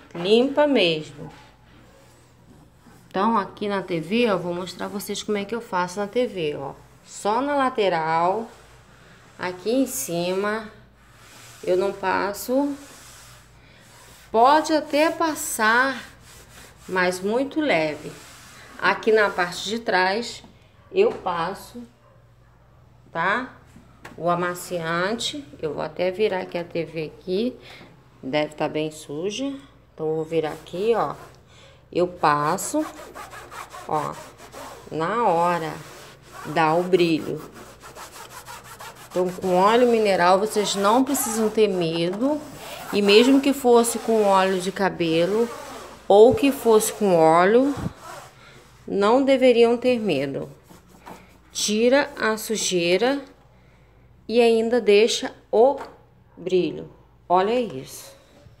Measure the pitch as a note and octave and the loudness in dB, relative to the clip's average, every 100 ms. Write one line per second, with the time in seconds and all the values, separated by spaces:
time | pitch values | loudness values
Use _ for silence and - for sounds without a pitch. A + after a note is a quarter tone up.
0 | - E3+ F3+ A3 C4+ C#4 D4 B3 F3 D#3 | -16 -8 2 2 2 2 2 2 2 0
1 | D3+ - D#3 - - _ _ - - - | -6 -14 -18 -18 -20 _ _ -20 -20 -20
2 | _ _ _ _ - - - _ - - | _ _ _ _ -20 -20 -20 _ -20 -20
3 | - F#3+ G#3+ A3+ F#3+ - G#3 G3 F3+ E3+ | -10 -2 0 0 -4 -8 -6 -6 -4 -6
4 | D#3+ A3+ A#3+ F#3 E3+ F3 F#3 - F#3+ G3+ | -2 0 0 0 -2 -6 -8 -10 -10 -8
5 | G3 G3+ - G#3 G3+ A#3 A3+ F#3 F3+ F3+ | -10 -8 -6 -6 -6 -8 -4 -4 -4 -4
6 | G3+ A#3+ B3 G3 D3+ C#3+ C#3 D3+ - - | -4 -2 -2 -4 -6 -6 -10 -14 -20 -20
7 | - - G3+ A3+ C#4+ C#4+ C4 A#3+ G3 E3+ | -20 -6 -2 -2 0 0 0 0 -2 -2
8 | D#3+ E3 F3 G#3 A#3 - - - _ - | 0 0 0 -2 -6 -16 -20 -20 _ -20
9 | - - - - F3+ F3+ G3 B3+ B3+ - | -20 -20 -20 -10 -10 -6 -2 0 -2 -4
10 | - E3+ F3 F#3 G#3 A3 G#3+ - - _ | -6 -4 -2 -2 -2 -4 -8 -18 -20 _
11 | - - - - - - - F#3 G3 G3 | -20 -20 -20 -20 -20 -10 -2 0 -2 -4
12 | F#3+ F#3 F#3 G3+ - C4 C#4+ C#4+ - - | -2 -2 -2 -6 -2 -2 -2 -4 -14 -20
13 | - - - - - - - - - - | -20 -20 -20 -20 -20 -20 -20 -20 -20 -20
14 | - - - A3 B3 D4+ D#4 D#4 D4+ C#4+ | -20 -20 -4 4 6 6 4 0 0 2
15 | D#4+ E4 E4 D4 - - A3 A#3 C4+ B3 | 2 0 -4 -4 -6 -2 2 2 2 -4
16 | - - - - - - - - - F#3 | -12 -20 -20 -20 -20 -20 -20 -20 -6 -2
17 | F3+ F3+ F#3+ A#3 C4+ D#4 D4 E3+ D#3 D3 | 0 -2 -2 -2 -2 -2 0 0 0 -6
18 | - - - - - - - - F3+ G3 | -12 -18 -20 -20 -20 -20 -20 -4 -2 0
19 | - A3 G3+ F#3+ F3 E3+ F#3+ A#3 A#3 F#3 | 2 2 2 0 -4 -6 -8 -8 0 2
20 | F#3 G#3 A#3+ - - - _ _ _ F#3+ | 2 0 -6 -12 -18 -20 _ _ _ 0
21 | A3 - F#3+ F3 E3+ G3 - A#3+ A#3+ _ | 0 0 -4 -4 -4 -8 -14 -20 -20 _
22 | _ _ _ _ _ _ _ _ _ _ | _ _ _ _ _ _ _ _ _ _
23 | - E3 F3 A3 B3+ - - - - - | -12 -4 -2 -2 -6 -14 -20 -20 -20 -20
24 | - - E3 E3+ F3 F3+ - F3 E3 E3+ | -20 -6 -2 0 -2 -6 -8 -6 -4 -2
25 | F#3 A#3 - D4 C#4 - D#3 D3+ D#3 - | -2 -4 -6 -8 -14 -10 -8 -6 -8 -4
26 | F3+ F#3 G#3+ F#3 F#3 F3 E3+ E3+ D#3 D#3+ | -4 -2 -2 -2 -6 -8 -8 -8 -8 -8
27 | D3+ - - F#3 A#3+ - - - - - | -10 -12 -6 -4 -4 -6 -16 -20 -20 -20
28 | _ _ C3 D3 D3+ - D3+ D#3 D#3 D3+ | _ _ -6 -4 -4 -4 -4 -4 -6 -8
29 | - D3 F#3+ G#3 C#4 C4+ - _ _ - | -12 -8 -6 -6 -8 -10 -16 _ _ -8
30 | D#3 D#3+ D#3 E3 D3+ D#3 - F3 G#3+ G#3+ | -4 -4 -2 -2 -2 -6 -12 -4 0 0
31 | D3 D3 - - - - - - _ - | -2 -6 -16 -20 -20 -20 -20 -20 _ -2
32 | F3 - D#3+ D3 D3 F#3 - D4 D#4 - | -2 0 0 2 0 -2 -4 -4 -4 -10
33 | - - - - - - - - - D#3 | -18 -18 -18 -18 -18 -18 -18 -16 -6 -4
34 | C#3+ - - - - - - - - D3+ | -4 -8 -16 -20 -20 -18 -18 -18 -12 -6
35 | E3 A3 A3+ E3+ F3 E3+ D#3+ D#3 - - | -4 0 0 2 0 0 -4 -10 -16 -20
36 | - - - - - D#3 D#3+ E3 F3+ F3+ | -20 -20 -20 -14 -6 0 2 2 2 2
37 | E3+ D#3 - D3+ - - - - - - | 2 0 -2 -10 -12 -20 -20 -20 -20 -20
38 | - - - - - - - - - - | -20 -20 -20 -20 -18 -18 -18 -18 -18 -20
39 | - F3+ F3+ F3+ F#3+ F3+ G3+ A#3 B3 A3+ | -8 -4 -4 -4 0 4 4 6 4 4
40 | G#3+ F#3 F3 F#3+ G#3+ G#3 F#3+ G3 G3+ A#3 | 2 4 4 4 2 -2 -2 0 2 4
41 | C4+ C4+ A3+ A3 G#3+ G#3+ G#3 F#3 E3 E3 | 2 -2 -4 -2 0 2 2 2 -2 -2
42 | E3+ G3 C4+ D4+ - - - - - G3 | -2 -2 -2 -4 -6 -16 -16 -14 -4 0
43 | G3+ G#3 B3 C4+ C#4 C4+ B3 A#3 A#3 A3+ | 6 6 8 6 4 2 4 4 4 -2
44 | - A3+ G3+ F#3+ F#3+ F#3+ F3 F3+ F#3 E3+ | 0 2 4 4 2 0 -2 -2 -2 0
45 | E3 E3 F3 G#3+ A#3 - - - - - | 0 2 2 0 -2 -4 -14 -16 -18 -8
46 | - G3+ A#3 B3+ C#4 C4+ A#3 G#3+ A3 - | 4 8 8 8 2 2 4 4 2 0
47 | G3+ E3+ D#3+ E3 F#3 A#3 C#4 C4+ - - | 2 6 6 6 6 4 2 -2 -8 -10
48 | - - - - - - - - - F#3+ | -16 -20 -20 -20 -20 -20 -20 -20 -8 0
49 | G3+ B3+ C4+ C4+ B3+ A#3 A#3 A#3+ B3+ A#3+ | 2 4 4 4 6 6 4 4 0 0
50 | G#3+ C#3 C#3 C#3 D3+ - _ - _ - | 0 -2 -2 -6 -10 -14 _ -20 _ -20
51 | - - - - _ - - G#3+ A#3+ C4+ | -20 -20 -20 -20 _ -6 -2 2 4 4
52 | - - A3 A3 - G#3+ - F3+ E3+ F#3 | 2 -2 -4 -2 -4 -4 -2 0 2 2
53 | A#3+ C#4+ - - _ _ _ _ _ _ | 2 -2 -6 -20 _ _ _ _ _ _
54 | _ _ - A3+ A#3 A3+ A3+ A#3+ G#3 G3+ | _ _ -2 2 4 4 2 0 4 6
55 | A3+ - C4 - _ G#3 B3+ C#4 - - | 4 0 -6 -12 _ 4 4 2 -6 -18
56 | _ _ _ - F3 F#3 E3 D3+ D#3+ - | _ _ _ -14 0 0 0 -4 -12 -18
57 | _ _ - F3+ G3 B3 A3 C3 C3+ - | _ _ 0 2 4 0 -2 -8 -14 -18
58 | - - _ _ - - | -20 -20 _ _ -20 -20